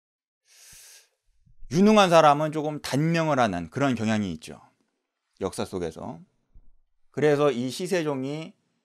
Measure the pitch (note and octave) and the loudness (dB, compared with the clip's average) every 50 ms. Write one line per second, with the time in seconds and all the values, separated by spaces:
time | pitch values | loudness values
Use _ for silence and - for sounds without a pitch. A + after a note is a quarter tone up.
0 | _ _ _ _ _ _ _ _ _ _ _ _ - - - - - - - - | _ _ _ _ _ _ _ _ _ _ _ _ -20 -20 -20 -20 -20 -20 -20 -20
1 | _ _ _ _ _ _ _ _ _ _ - - - - - E3+ G3+ G#3 A3 G#3 | _ _ _ _ _ _ _ _ _ _ -18 -16 -12 -4 2 4 6 6 8 6
2 | G3 F3+ E3+ E3 D#3 D3 C#3+ D3 D#3 D#3 D3 D#3 D3 D3+ D3+ C#3+ - - - C#3 | 6 6 6 6 6 6 6 4 0 -4 -4 -4 -6 -6 -6 -8 -8 -4 -2 0
3 | D#3 E3 E3+ E3 D#3+ D#3 C#3+ C3 A#2+ G#2+ F#2 F2 E2+ D#2+ - B2+ C#3 C3+ B2 A2+ | 0 0 0 0 0 0 0 0 0 0 0 -4 -8 -8 -6 -4 -2 -2 -2 -2
4 | A2 A2 A2 G#2+ G#2 F#2 E2 D2+ - - C#2 - - _ _ _ _ _ _ _ | -2 -2 0 -2 -2 -4 -6 -10 -12 -16 -20 -20 -20 _ _ _ _ _ _ _
5 | _ _ _ _ _ _ _ _ G2 F#2 - - G#2+ - - F#2 E2+ D#2+ D#2 E2 | _ _ _ _ _ _ _ _ -8 -8 -6 -6 -8 -8 -6 -8 -8 -8 -8 -10
6 | E2+ - D#3+ E3 F#3 _ _ _ _ _ _ - - - - _ _ _ _ _ | -14 -14 -14 -16 -20 _ _ _ _ _ _ -20 -20 -20 -20 _ _ _ _ _
7 | _ _ _ - C#3 D3+ D3 C#3 D3 D3 B2 A#2+ B2 C3 B2 - F#3 E3 G3 F3 | _ _ _ 0 2 2 2 2 2 0 0 -2 -4 -6 -6 -8 -6 -4 -2 -2
8 | D#3 D3+ C#3+ C3 C3 C#3 D3 D#3 D#3+ F#3+ - _ _ _ _ _ _ | -2 -4 -6 -6 -8 -8 -10 -10 -12 -16 -18 _ _ _ _ _ _